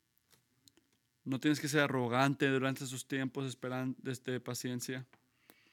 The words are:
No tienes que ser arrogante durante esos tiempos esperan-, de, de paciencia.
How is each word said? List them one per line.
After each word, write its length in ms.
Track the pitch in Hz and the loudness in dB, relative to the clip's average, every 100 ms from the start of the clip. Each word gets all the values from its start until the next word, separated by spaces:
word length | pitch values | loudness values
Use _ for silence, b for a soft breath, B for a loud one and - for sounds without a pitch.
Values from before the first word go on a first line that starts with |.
| _ _ _ _ _ _ _ _ _ _ _ _ | _ _ _ _ _ _ _ _ _ _ _ _
No 140 | 127 131 | -4 0
tienes 220 | 151 143 | 2 2
que 80 | 147 | 2
ser 120 | 151 | 2
arrogante 680 | 143 135 120 123 139 135 139 | 4 2 2 4 4 4 2
durante 360 | 135 135 131 | 2 2 -2
esos 220 | 131 131 - | -6 -8 -4
tiempos 380 | 139 135 139 | -2 -2 -4
esperan-, 500 | 135 123 127 127 131 127 | -6 -6 -6 -4 -4 -6
de, 160 | 135 | -6
de 260 | 123 - 123 | -6 -4 -6
paciencia. 680 | 127 123 131 123 123 127 127 _ _ b b b b | -4 -6 -4 -4 -6 -8 -10 _ _ b b b b